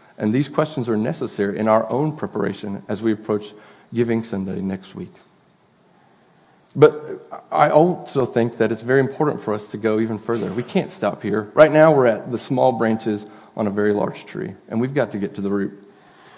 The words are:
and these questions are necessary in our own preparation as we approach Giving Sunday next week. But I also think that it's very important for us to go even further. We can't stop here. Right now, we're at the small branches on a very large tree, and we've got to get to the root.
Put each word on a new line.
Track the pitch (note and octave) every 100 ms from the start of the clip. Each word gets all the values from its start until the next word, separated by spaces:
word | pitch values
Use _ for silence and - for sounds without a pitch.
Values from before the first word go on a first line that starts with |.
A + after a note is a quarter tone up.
| _ -
and | G#2+
these | A#2+ C#3+
questions | - C#3+ - A#2
are | G#2+
necessary | A2+ E3+ A#2 - G2+ G2+
in | A2
our | A2 -
own | A#2+ D#3 D#3
preparation | G2+ G#2+ G#2+ G2 G#2 G2 -
as | G#2
we | A2+
approach | A2 - G#2 G#2 - - - -
Giving | A#2 A#2 A2+
Sunday | A2 G2 F#2+ G2+
next | F#2+ F#2+ -
week. | - - - _ _ _ _ _ _ _ _ _ _ _ _ _ _ _ C#3
But | D3 - - - - - -
I | D#3+ D3+
also | D#3 F3 E3+ - C#3+ B2
think | A#2+ A#2 -
that | A2
it's | A2
very | A#2 C3+
important | C3 - D3+ A2+
for | - G#2+
us | -
to | G#2+
go | G#2+ G#2+
even | A2+ G#2+
further. | - A#2 G2
We | G2+
can't | A#2+ G3 -
stop | - G#2 -
here. | A2 G#2 G#2 -
Right | D#3
now, | D3+ D#3
we're | D3 B2
at | G#2+ -
the | A#2+
small | - B2+ C3
branches | A#2 A2+ A2 A2+ G#2 - - - -
on | G#2
a |
very | G#2 G#2
large | G#2 - - -
tree, | - - G2 -
and | A2
we've | B2+
got | C#3+ A2+
to | G#2
get | G2 -
to |
the | G2
root. | G3+ G3 - - - _ - -